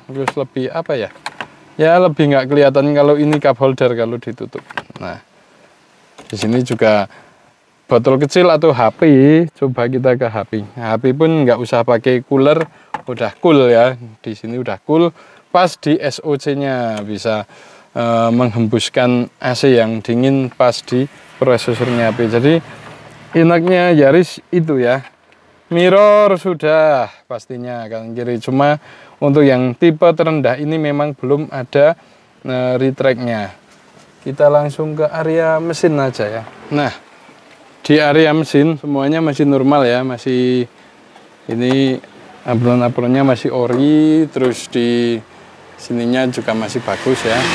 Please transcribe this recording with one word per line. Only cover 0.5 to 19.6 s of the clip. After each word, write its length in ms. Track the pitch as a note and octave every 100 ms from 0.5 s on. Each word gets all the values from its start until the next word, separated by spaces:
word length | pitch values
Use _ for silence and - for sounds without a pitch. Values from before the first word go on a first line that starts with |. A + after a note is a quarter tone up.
| C3+ B2+
apa 320 | E3 E3+ C#3
ya? 100 | G2 - - - - - _ -
Ya 160 | D#3 F3
lebih 320 | F#3 D3+ D3
nggak 240 | C#3 C3
kelihatan 400 | C#3+ C#3 C#3 C#3+
kalau 240 | D3 D3 D3
ini 240 | D3 D3+
cup 160 | C#3+ C3
holder 400 | C3+ C3 B2+ A#2
kalau 240 | A2+ A#2+
ditutup. 420 | A#2+ A2+ A2 - - - - -
Nah, 240 | F#2 F2 _ _ _ _ _ _ _ _ _ - -
di 80 | G#2
sini 240 | A2 A#2+
juga 480 | B2+ A#2 A2 G#2 F#2+ - _ _ _ _ _ _ -
botol 320 | A#2+ B2+ C3+
kecil 320 | D3 F3+ F3+
atau 240 | D#3 D#3+ B2
H 240 | A#2 -
P, 20 | D#3+ C3+ C#3 D#3 E3+ -
coba 320 | C#3 B2+ A#2+
kita 320 | C3 C3 B2
ke 80 | A#2+
H 100 | G#2+
P. 160 | G2 A2 G#2 B2
H 160 | A2+ A2
P 160 | C3 C3+
pun 320 | D#3+ D#3+ B2+
nggak 80 | A#2
usah 320 | A#2+ A#2+ A#2
pakai 320 | A#2 C3 B2+ -
cooler, 400 | C#3 C#3 D#3+ D#3+ _ _ - -
udah 240 | A#2 A2+ -
cool 320 | F3 D3 B2
ya. 240 | A#2 B2 B2+ A#2+ A2
Di 160 | A#2 G#2+
sini 240 | A2+ A#2+
udah 160 | B2 F#2+
cool, 240 | - D#3 E3+ - - - _ F3
pas 160 | F3+ -
di 160 | - D#3
S 240 | D3 -
O 160 | D#3+ C#3
C-nya 640 | D3 C#3 C#3 B2+ A#2 G#2+
bisa, 440 | G#2 G#2 A2+ G#2+ G#2 - - - _ -
eh, 340 | A#2 A#2 A#2
menghembuskan 1000 | A#2+ B2 A2 A2 A2+ - - B2 B2 B2 _
A 160 | C3+
C 160 | B2